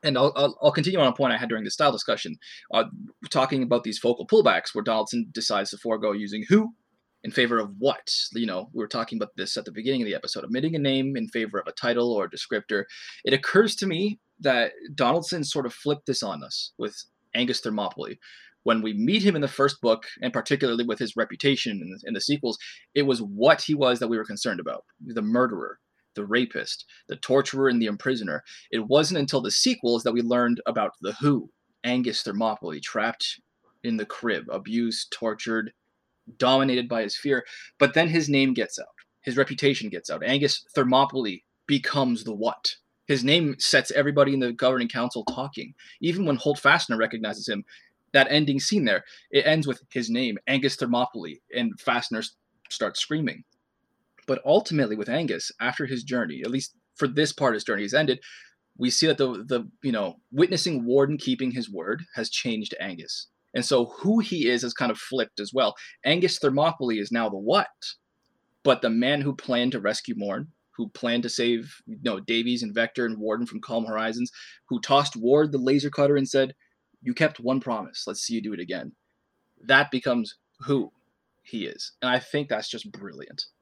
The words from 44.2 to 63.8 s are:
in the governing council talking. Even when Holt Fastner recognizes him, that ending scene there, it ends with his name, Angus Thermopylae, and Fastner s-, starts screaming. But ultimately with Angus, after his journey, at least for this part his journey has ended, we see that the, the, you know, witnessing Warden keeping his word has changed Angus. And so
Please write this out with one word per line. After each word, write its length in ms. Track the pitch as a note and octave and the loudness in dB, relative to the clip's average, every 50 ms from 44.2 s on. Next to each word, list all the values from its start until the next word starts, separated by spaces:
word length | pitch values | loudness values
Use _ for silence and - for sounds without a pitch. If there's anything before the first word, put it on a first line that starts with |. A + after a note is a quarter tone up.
| C#3 C#3 C#3 | 4 4 4
in 60 | C3+ | 0
the 120 | B2+ A#2+ | 0 -2
governing 360 | A#2 A#2 - B2+ C3 B2+ A#2+ A#2 | -2 2 2 2 2 2 -2 -2
council 360 | - B2 A#2+ B2 - A#2+ G#2 | -2 -2 -4 -2 -4 -4 -6
talking. 500 | - B2+ - C3 C#3 - - - A#2+ - _ - - - _ | -6 -6 -4 -8 -8 -8 -12 -14 -14 -16 _ -20 -20 -12 _
Even 260 | - E3 E3+ F#3 G3 | -2 0 0 2 2
when 100 | D#3 C#3 | 2 2
Holt 240 | A#2+ - C#3+ C#3+ - | 2 2 0 0 4
Fastner 380 | - C#3 D3+ E3 - - A#2+ A2 | 6 6 6 6 4 0 0 0
recognizes 500 | A2+ A2 - A2+ A2 G#2+ G#2 - - - | 0 0 0 -4 -4 -4 -6 -6 -6 -6
him, 160 | A2 G2+ G2+ _ - - _ _ _ _ _ _ | -6 -6 -6 _ -18 -20 _ _ _ _ _ _
that 140 | - C#3 C3+ A#2 | 6 6 6 8
ending 280 | C#3 D3+ D3+ D3 C3+ C#3 | 6 2 2 2 0 0
scene 260 | C3+ - G#3 G#3 D3+ | 0 2 2 2 4
there, 200 | A2+ G2 F2+ - - - - _ _ | 4 2 2 0 -6 -20 -20 _ _
it 160 | - C#3 - | 2 4 4
ends 220 | D#3 D#3 D#3+ D3 C#3+ | 6 4 4 2 0
with 140 | B2 - _ _ | -2 -4 _ _
his 180 | - C3+ A#2 A2 | -6 -4 -2 -2
name, 260 | A#2 B2 C3 A#2+ G#2 G2 _ - | 0 0 0 -2 -2 -4 _ 0
Angus 260 | C3+ C3+ C3 C3+ - | 0 2 2 0 0
Thermopylae, 640 | - C#3 A#2+ A#2+ A#2+ B2 B2 - A2+ E2+ D#2+ D2 - _ _ - | 0 -2 0 2 2 0 0 -2 -10 -10 -10 -12 -16 _ _ -6
and 220 | B2 A#2+ A2+ G2 - | -4 -4 -4 -4 -4
Fastner 400 | - - A#2+ A#2+ A#2+ - A#2 A2 | -2 -2 0 0 -2 -4 -6 -6
s-, 160 | A2+ - _ _ _ _ _ _ _ - | -6 -8 _ _ _ _ _ _ _ -14
starts 300 | - - A2+ G2+ - - | -6 -4 -4 -4 -2 -4
screaming. 440 | - - D3+ D#3 D#3 A#2+ E2+ - - _ _ _ _ _ _ _ _ _ _ _ _ _ _ - _ | -4 -4 -2 -2 -2 -4 -6 -8 -18 _ _ _ _ _ _ _ _ _ _ _ _ _ _ -18 _
But 140 | - C3 B2 - | -4 -4 -2 2
ultimately 520 | C#3 D#3 G#3 G#3 - D#3+ D3+ C3+ G#2+ G#2+ | 4 4 4 4 2 0 0 0 0 0
with 120 | G#2+ G#2 A2 | -4 -4 -4
Angus, 440 | A#2+ D3+ E3+ B2 G2 D#2+ - - - _ | -2 -2 -2 -2 -4 -6 -6 -10 -8 _
after 260 | A#2 B2 C#3 - D3+ | -4 -4 -4 -4 -6
his 160 | C3 C3+ B2 | -6 -6 -6
journey, 380 | A#2 C#3 B2+ B2 A2+ E2 D2 B1+ C#2 | -6 -4 -4 -2 -2 -4 -6 -8 -6
at 60 | A2+ | -4
least 240 | B2 C3+ C3+ - _ _ _ _ _ | -4 -4 -6 -6 _ _ _ _ _
for 100 | - D3 | -2 -2
this 260 | C3+ C3+ D3 D#3 D3 | 0 2 2 0 0
part 220 | - - D3 B2+ A2 | 0 0 0 2 2
his 80 | G#2 - | 0 -2
journey 180 | - A2 G2+ | -2 -2 -2
has 120 | G#2 G2+ A#2 | -2 0 2
ended, 240 | D3 D#3 C#3+ B2+ - - - - - - - _ _ _ _ _ - | 2 2 2 0 -2 -4 -20 -20 -20 -20 -20 _ _ _ _ _ -2
we 120 | B2 B2 | -2 0
see 160 | A#2+ - - | 2 2 2
that 120 | D#3+ D3 C3+ | 2 4 2
the, 260 | C#3 B2+ A#2+ F#2+ A2 | 2 0 0 -6 -4
the, 220 | - C3 A#2+ A2 G2+ _ _ | -2 -4 -4 -4 -6 _ _
you 100 | - C3+ | -4 -2
know, 240 | A#2 G#2+ G2+ F2 - _ _ _ | -2 0 -2 -4 -6 _ _ _
witnessing 520 | - C3+ F3 F3+ F#3+ D#3+ - F3+ D#3+ C3 A#2 | 2 2 2 4 4 0 0 -2 -2 -2 0
Warden 340 | A#2+ B2 C#3 C#3 C#3 D3+ C#3+ | 4 4 4 4 4 2 -2
keeping 320 | - C3 B2+ A#2 C3 B2+ | -2 -2 -2 0 -2 -4
his 180 | B2 B2+ A2+ A2 | -4 -4 -8 -8
word 320 | G2+ F2 E2 F#2+ A2 D3+ E3+ _ - | -8 -8 -4 -4 -4 -6 -6 _ -8
has 160 | - A2 - | -8 -6 -4
changed 440 | - - - B2+ A2+ G#2+ G#2+ G#2 - - | -4 -4 -4 -4 -4 -4 -6 -8 -8 -8
Angus. 480 | - G2 F2+ E2+ D#2 - - - - _ _ _ _ _ - | -8 -10 -10 -12 -12 -12 -12 -12 -12 _ _ _ _ _ -6
And 100 | B2+ A#2+ | -4 0
so 220 | - C#3+ B2 | 2 2 2